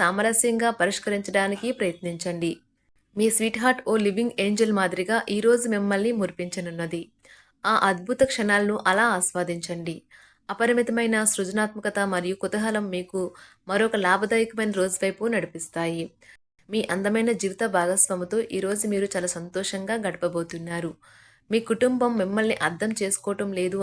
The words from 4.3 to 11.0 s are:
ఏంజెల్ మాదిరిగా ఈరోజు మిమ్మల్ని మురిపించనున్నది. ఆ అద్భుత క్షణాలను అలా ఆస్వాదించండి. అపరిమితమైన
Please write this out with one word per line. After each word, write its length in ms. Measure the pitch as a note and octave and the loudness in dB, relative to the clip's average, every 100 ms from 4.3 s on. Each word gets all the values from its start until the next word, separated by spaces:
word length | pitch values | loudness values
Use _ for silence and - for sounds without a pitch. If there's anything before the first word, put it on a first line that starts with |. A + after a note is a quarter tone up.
| - | 0
ఏంజెల్ 280 | G3 G#3 A3 | 0 2 2
మాదిరిగా 440 | G3+ F#3 F#3 F3+ A3+ - | 4 2 0 0 0 0
ఈరోజు 340 | G#3 A3+ A#3+ A#3 | 2 4 4 4
మిమ్మల్ని 380 | G#3 G3+ G3 A3 A3+ | 0 2 2 2 0
మురిపించనున్నది. 800 | F3+ E3 F3 F#3+ F3 E3+ E3 E3+ - _ - - _ _ G3+ | -2 -4 -8 -8 -8 -6 -6 -6 -8 _ -20 -20 _ _ 0
ఆ 20 | A3 G3 | 2 2
అద్భుత 320 | F3+ F#3+ B3+ C4 | 2 0 2 2
క్షణాలను 460 | - G#3 G3+ G#3 G#3 - | 2 2 4 4 2 2
అలా 140 | F#3+ A#3 F#3 | 4 4 2
ఆస్వాదించండి. 800 | F3+ F3+ F3 E3+ E3 E3+ E3+ D#3+ - - - _ - | 0 -2 -2 -4 -6 -8 -6 -8 -12 -20 -20 _ -10
అపరిమితమైన 640 | G3 A#3 A#3+ A#3 A3+ | 0 2 2 2 0